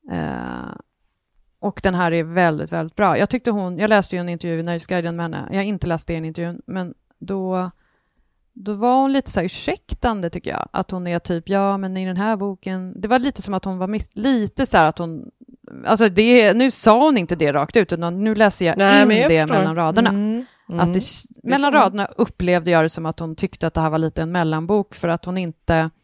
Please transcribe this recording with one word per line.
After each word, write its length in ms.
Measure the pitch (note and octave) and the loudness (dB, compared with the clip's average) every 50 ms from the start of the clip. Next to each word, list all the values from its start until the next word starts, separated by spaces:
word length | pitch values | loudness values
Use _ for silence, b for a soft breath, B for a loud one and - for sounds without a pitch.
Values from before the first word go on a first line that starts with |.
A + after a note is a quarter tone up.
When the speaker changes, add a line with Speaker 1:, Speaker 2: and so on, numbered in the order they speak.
| _ C#4+ | _ -8
Speaker 1:
Eh, 600 | F2+ E2+ D#2+ D2+ C2+ A#1+ A#1+ B1 B1 B1 B1 - G1+ - - _ _ _ _ _ _ _ _ _ _ _ _ _ _ _ | -8 -6 -6 -6 -6 -8 -8 -10 -10 -10 -10 -12 -14 -18 -20 _ _ _ _ _ _ _ _ _ _ _ _ _ _ _
och 200 | - G#3+ - - | -8 -8 -6 0
den 120 | - G3 F3+ | -2 0 0
här 180 | F3 F3+ E3+ | 2 0 0
är 120 | E3 E3+ D#3+ | 0 -2 -4
väldigt, 480 | D#3+ E3+ F3+ F3+ E3+ D#3 D3+ D3+ D#3 | -2 0 2 2 2 2 0 -4 -6
väldigt 240 | F3 E3+ D#3+ D#3+ _ | -6 -6 -6 -6 _
bra. 220 | - G#3 F#3 D#3 - | 0 2 2 2 2
Jag 120 | G3+ - | 0 0
tyckte 200 | - B3 _ A#3+ | -2 -4 _ -2
hon, 280 | G#3+ G#3 F#3+ F3+ F3+ D#3+ | -2 -2 -4 -6 -4 -2
jag 100 | G#3 G#3+ | 2 4
läste 280 | G#3+ G3+ F#3+ - - | 4 4 2 0 -4
ju 40 | F3+ | -6
en 80 | F3 F3 | -4 -6
intervju 300 | E3+ E3 - F3 E3 E3 | -6 -6 -6 -6 -4 -4
i 20 | |
Nöjesguiden 540 | E3 E3+ E3+ E3+ E3 - F#3 F3+ E3+ E3+ E3+ | -4 -4 -4 -6 -4 -4 -4 -4 -2 -4 -4
med 80 | E3+ E3+ | -6 -6
henne. 240 | E3 - - - - | -6 -6 -8 -8 -4
Jag 60 | - | -4
har 60 | G3 | -4
inte 240 | G3 G#3 G#3 F3+ - | -2 -2 -4 -4 -2
läst 200 | F3+ E3+ D#3 - | -4 -4 -4 -4
det 60 | - | -6
i 40 | E3+ | -6
en 80 | D#3+ D#3+ | -6 -6
intervju, 340 | D#3+ D#3+ - E3+ E3+ F3 - - | -8 -6 -6 -8 -8 -8 -12 -12
men 280 | - F#3 F#3+ F3+ E3+ - _ _ _ _ _ | -10 -8 -8 -8 -8 -10 _ _ _ _ _
då, 500 | - F3 G3 G3 F#3+ F#3 F#3 F#3 F3+ F3+ - _ _ _ _ _ _ _ _ _ _ _ _ _ _ _ | -10 -8 -6 -4 -4 -2 -2 -4 -4 -6 -10 _ _ _ _ _ _ _ _ _ _ _ _ _ _ _
då 200 | _ - F#3+ G3+ G#3 | _ -12 -8 -8 -6
var 200 | G3+ A3 B3 B3+ | -2 0 2 4
hon 180 | C4 C4+ C4+ | 4 2 2
lite 180 | C#4 C#4 - - | 0 0 -2 -2
så 100 | - G3+ | -4 -2
här 40 | E3 | -2
ursäktande, 840 | F#3 - - - - F4+ - _ - - - - B3 A3 G3+ F3+ E3+ | -2 -6 -6 -6 -6 -6 -6 _ -12 -10 -4 -2 -2 -2 -2 -6 -6
tycker 200 | - F3 - - | -8 -8 -8 -8
jag. 180 | - - - - | -8 -8 -8 -6
Att 180 | - - F#3 - | -6 -6 -6 -4
hon 160 | F#3+ F#3 F3+ | -6 -8 -6
är 120 | F3 E3+ E3+ | -4 -4 -4
typ, 300 | _ - F3 E3+ E3 - | _ -4 -4 -4 -2 -2
ja, 280 | G3 G3 G3 G3 G3 | 0 0 0 0 0
men 200 | G3 G3 F#3+ F#3 | -2 -4 -4 -4
i 100 | F#3+ F#3+ | -4 -4
den 100 | F#3 F#3 | -4 -2
här 200 | F3 G3+ A3 A3+ | -2 0 -2 -2
boken. 640 | G3 G3 G3+ G3 F#3 _ F#3+ F#3+ F#3 F#3 F#3 - - | -2 -2 -6 -6 -8 _ -8 -6 -6 -8 -10 -10 -8
Det 80 | F#3 G#3 | -2 0
var 100 | A#3+ B3+ | 0 0
lite 240 | A#3+ C#4+ - - | 0 -2 -4 -6
som 120 | - G3+ G3+ | -6 -4 -4
att 100 | F#3 - | -4 -4
hon 140 | G3 F#3 F#3 | -4 -4 -4
var 80 | F#3 | -4
miss-, 240 | F#3 G#3+ G#3+ - - _ | -4 -4 -6 -6 -8 _
lite 520 | - G#3+ C4+ C4+ A#3+ G#3 G3 _ - C4+ | -2 0 2 2 2 0 -2 _ -4 -2
så 100 | - - | 2 4
här 80 | F3+ E3 | 4 4
att 140 | D#3 D#3 - | 4 2 -2
hon, 320 | E3+ E3 E3 D3+ - - _ _ - - - _ _ - - C2 B1 | -8 -8 -8 -10 -14 -16 _ _ -20 -20 -20 _ _ -20 -18 -10 -2
alltså 220 | - A3 G3+ A#3 G#3 | 0 2 4 2 2
det, 440 | F3 F#3+ G#3+ A#3 B3 B3 A3 G#3 F3+ | 4 4 6 8 8 8 8 6 6
nu 160 | A#3 B3+ C4+ | 4 2 2
sa 280 | - - - A#3 G#3+ A#3+ C#4+ | 0 2 4 6 6 6 6
hon 140 | D#4 C#4+ A3+ | 4 4 2
inte 180 | F3 - F3 | 0 -2 -2
det 160 | D#3+ D#3+ C#3+ | 0 2 2
rakt 240 | C#3+ D3 C#3 - - | 2 0 -2 2 2
ut, 160 | A#3 G3 - | 2 2 2
utan 320 | F3 E3 E3+ F3 F3 F#3 G3+ | 0 -4 -4 -4 -4 -2 -2
nu 100 | A3 G#3+ | -2 2
läser 320 | G#3 A3 G3+ - - F#3+ | 4 4 4 4 2 0
jag 120 | E3 D#3+ F3+ | 0 2 4
Speaker 2:
Nej, 240 | G3 G3 G3+ G3+ | 4 6 8 8
Speaker 1:
in 60 | G#3 G#3+ | 8 6
Speaker 2:
men 80 | G#3+ | 6
jag 140 | A3 B3 D#4 | 4 4 4
Speaker 1:
det 100 | D#3+ D#3+ | 4 4
Speaker 2:
förstår. 160 | D#3 D#3 - G3 | 4 4 2 2
Speaker 1:
mellan 180 | - D#3+ D#3+ | 2 2 0
raderna. 340 | E3 E3+ D#3+ E3+ G#3+ A#3 - | 0 0 2 2 2 2 2
Speaker 2:
Mm, 340 | G3+ G3+ G#3 G#3+ A3 A#3 B3+ b b b b - | 2 0 -2 -2 -4 -4 -8 b b b b -8
Speaker 1:
Att 260 | E3+ E3+ F3 E3+ F3+ | -2 -2 0 0 0
det, 60 | F#3 | -2
Speaker 2:
mm. 0 | - - - - - - - - | -2 -4 -8 -10 -12 -16 -20 -14
Det 60 | _ - | _ 0
Speaker 1:
mellan 220 | C4 C#4 C#4 C#4+ | 0 2 2 4
Speaker 2:
får 60 | C#4+ D4+ | 4 4
man. 60 | A#3+ | 4
Speaker 1:
raderna 220 | F#3+ F#3 G#3 G3+ | 4 2 -2 -6
upplevde 640 | - - - A#3 - - _ F3+ F3+ F3+ F3 D#3+ F3 | -4 0 -2 -2 -2 -2 _ 0 2 2 2 2 4
jag 140 | E3+ D#3+ D#3+ | 4 4 4
det 40 | D#3+ | 2
som 180 | - - E3 | -2 -4 -6
att 120 | D#3+ D#3+ - | -8 -6 -6
hon 180 | E3 E3 D#3+ | -8 -10 -6
tyckte 300 | - - E3 - - - | -6 -6 -6 -6 -4 -6
att 80 | E3 _ | -4 _
det 60 | E3+ | -2
här 100 | D#3+ D#3+ | -2 0
var 80 | D3+ D#3+ | 0 0
lite 240 | D#3+ D#3 - - | -2 -2 -2 -4
en 100 | D#3+ E3 | -6 -2
mellanbok, 640 | F3 F3+ E3+ D#3+ D#3 D#3 D#3+ E3+ G#3 G#3 G3 _ - | -2 -2 0 0 0 -2 -2 0 0 0 0 _ -8
för 140 | - - E3+ | -6 -4 -2
att 160 | E3 E3 - | -2 -2 -4
hon 140 | F3+ F3+ F#3+ | -6 -6 -4
inte 520 | F#3 E3+ D#3+ _ _ - E3+ D#3+ D#3+ E3 _ _ | -6 -6 -8 _ _ 0 2 2 2 0 _ _